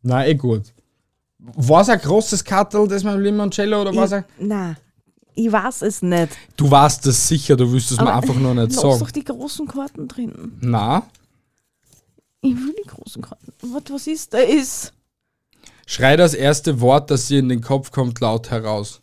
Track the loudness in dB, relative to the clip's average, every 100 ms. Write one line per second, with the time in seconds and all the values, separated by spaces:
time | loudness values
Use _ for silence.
0 | 0 0 2 0 0 -2 -6 _ _ _
1 | _ _ _ _ -16 -4 4 6 6 2
2 | 2 0 0 -6 -2 -2 0 0 0 0
3 | -2 -2 0 0 -2 -2 -2 0 0 0
4 | 0 -2 -8 -10 -6 -4 -6 -10 _ _
5 | _ _ _ -4 0 0 -2 -4 -6 -2
6 | 0 0 0 -4 -18 0 4 6 6 2
7 | 0 0 0 -2 2 2 4 2 0 0
8 | 2 2 0 0 0 0 0 2 2 2
9 | 0 -6 -8 -10 -10 -10 -10 -8 -10 -12
10 | -14 -10 -10 -10 -18 -6 -2 0 0 -2
11 | -4 _ _ _ _ _ _ _ _ _
12 | _ _ _ _ -4 -2 -6 -8 -12 -16
13 | -18 -18 -18 -20 -20 _ -12 -12 -10 -12
14 | -8 -10 -4 0 4 2 0 -10 -14 _
15 | _ _ _ _ _ _ _ _ -12 0
16 | 4 6 4 4 0 2 0 2 4 4
17 | 2 -2 2 2 2 -2 -2 -4 -2 -4
18 | -4 -2 -2 -2 -4 -6 -4 -6 -6 -16